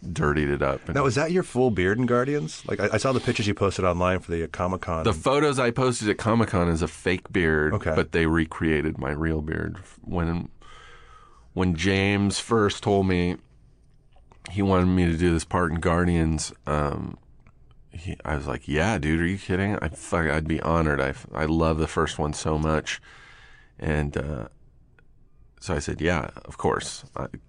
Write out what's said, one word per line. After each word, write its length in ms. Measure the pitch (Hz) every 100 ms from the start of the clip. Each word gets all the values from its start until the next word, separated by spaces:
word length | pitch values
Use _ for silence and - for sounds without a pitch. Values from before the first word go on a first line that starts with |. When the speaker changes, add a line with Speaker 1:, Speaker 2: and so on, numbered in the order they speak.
| 65
Speaker 1:
dirtied 380 | 80 78 73 71
it 120 | 71
up. 200 | 69 67 -
And 80 | 139
Speaker 2:
Now, 100 | 139
is 100 | 113
that 160 | 160
your 120 | 180
full 280 | 170 120 127
beard 260 | 95 90 110
in 80 | 123
Guardians? 560 | 120 131 147 156 - -
Like, 120 | 101
I, 100 | 101
I 40 | 110
saw 140 | 135
the 60 | 127
pictures 280 | - - 104
you 60 |
posted 320 | 101 98 - 92
online 340 | 87 90 92
for 120 | 85
the, 120 | 85
uh, 40 | 80
Comic-Con. 560 | - 90 92 - 82 80
Speaker 1:
The 80 |
photos 460 | 80 135 143 151 135
I 120 | 123
posted 380 | 120 127 120 107
at 80 | 95
Comic-Con 500 | 110 117 107 95 85
is 120 | 80
a 60 | 82
fake 440 | - 92 92 -
beard, 420 | 98 80 78 76
Speaker 2:
Okay. 200 | 104 85 80
Speaker 1:
but 160 | 82
they 140 | 87 80
recreated 720 | 82 80 - 82 78 78 69
my 140 | 65
real 300 | 73 80 78
beard. 360 | 76 80 80 85 - -
When, 480 | - 90 82 85 - - - - - - - - - - -
when 220 | 90 92 80
James 640 | 92 95 98 101 101 -
first 440 | - 113 104 -
told 240 | - 101 95
me 300 | 90 87 85 - - - _ _ - _ - - - -
he 100 | 95
wanted 260 | 98 92 90
me 180 | 92 87
to 100 | 82
do 140 | 87
this 140 | 82 -
part 260 | 90 87
in 80 | 82
Guardians, 720 | 87 85 87 85 80 78 - - -
um, 500 | 76 73 71 71 - - - - - - - -
he, 260 | - 82 -
I 120 | - 76
was 100 | 69
like, 220 | 62 -
"Yeah, 300 | 73 87 101
dude, 200 | 76 82
are 60 | 85
you 120 | 98
kidding? 400 | - 90 98 101
I, 60 | 80
fuck, 380 | - - 87 80
I'd 200 | 78 78
be 140 | 78
honored. 400 | - 82 78 69
I, 120 | 67 - -
I 120 | - 78
love 340 | 82 80 78
the 80 | 78
first 320 | - 76 -
one 140 | 76
so 240 | 73 80 78
much." 420 | 78 78 - - - - - - - - - -
And, 360 | - 76 71 73
uh, 320 | 71 69 55 - - - - _ - - - - - _
so 140 | - 76
I 40 |
said, 200 | - -
"Yeah, 300 | 80 85 50 - -
of 120 | -
course. 460 | - - - - 135 -
Uh, 120 | 65 -